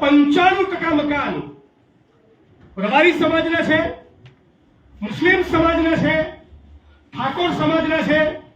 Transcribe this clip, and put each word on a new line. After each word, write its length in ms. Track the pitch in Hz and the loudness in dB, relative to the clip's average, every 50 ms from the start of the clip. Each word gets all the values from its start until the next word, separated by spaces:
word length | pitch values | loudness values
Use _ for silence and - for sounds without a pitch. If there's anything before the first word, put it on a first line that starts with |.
પંચાણું 640 | 294 277 285 294 285 285 - 359 359 370 381 392 370 | 0 4 4 4 4 4 4 4 4 4 2 2 -2
ટકા 280 | - 349 339 330 330 302 | -2 -4 -4 -2 -2 0
મકાન 420 | 294 294 294 285 277 254 208 175 151 - - - - _ _ _ _ _ _ _ _ _ _ _ _ _ _ _ _ _ _ _ _ - - - | 0 0 -2 -2 -4 -4 -4 -6 -8 -10 -12 -16 -20 _ _ _ _ _ _ _ _ _ _ _ _ _ _ _ _ _ _ _ _ -20 -18 -10
રબારી 380 | 190 196 220 262 294 330 359 302 | -8 -4 0 2 4 4 4 4
સમાજના 480 | - 311 311 320 330 302 330 330 330 - - | 2 2 0 2 0 0 0 0 -2 0 0
છે, 100 | 311 311 330 - - - - - _ _ - - _ _ _ _ _ _ _ _ _ _ _ _ - | 0 0 0 -2 -6 -10 -16 -20 _ _ -20 -20 _ _ _ _ _ _ _ _ _ _ _ _ -16
મુસ્લિમ 460 | - 208 208 - - 311 359 381 381 349 | -12 -10 -8 -6 -2 0 2 2 2 0
સમાજના 520 | - 339 320 330 330 330 330 320 330 320 - | -2 0 0 2 2 2 0 0 0 0 0
છે, 140 | 285 302 311 320 311 330 - - - - - - - - - - _ _ _ _ _ _ | 0 0 0 -2 -4 -4 -8 -18 -20 -20 -20 -20 -20 -20 -20 -20 _ _ _ _ _ _
ઠાકોર 400 | - 294 254 269 294 349 349 330 - | -10 -8 -6 -6 -4 -2 -2 -2 -2
સમાજના 480 | 294 302 302 320 320 311 311 320 320 | -2 -2 0 0 0 0 -2 -2 -2
છે 180 | 233 - 302 311 311 311 - - - - _ | 0 0 0 0 0 0 -4 -8 -14 -20 _